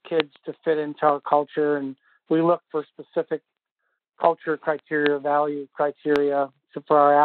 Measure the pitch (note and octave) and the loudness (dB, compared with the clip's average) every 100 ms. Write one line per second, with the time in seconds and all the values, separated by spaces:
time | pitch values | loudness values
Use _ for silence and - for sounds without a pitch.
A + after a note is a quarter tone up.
0 | - E3 D3 _ - - E3 D3+ D3 D3 | -6 -4 -4 _ -16 -8 -4 -4 -4 -2
1 | D3+ C#3+ - D3 D3 - D3 D3 C3+ C3 | 0 0 0 0 0 -2 -2 -2 -4 -10
2 | _ _ _ D#3+ E3 F3 - D#3 D3 - | _ _ _ 0 2 0 -4 -8 -8 -16
3 | C#3 E3+ D#3 D#3 - _ _ _ _ _ | -8 -8 -6 -8 -10 _ _ _ _ _
4 | _ _ E3+ E3 E3 D3+ - D3 - D3+ | _ _ 0 0 -4 -6 -4 -6 -4 0
5 | D3 C#3+ C#3+ D3 D3 D3 C3+ - D3 - | 0 0 0 0 0 -4 -8 -4 -4 -4
6 | D3+ C#3+ C#3+ C#3 C3+ _ _ D3+ - D3+ | -2 0 0 -2 -4 _ _ -18 -2 2
7 | C#3+ C#3+ | 4 4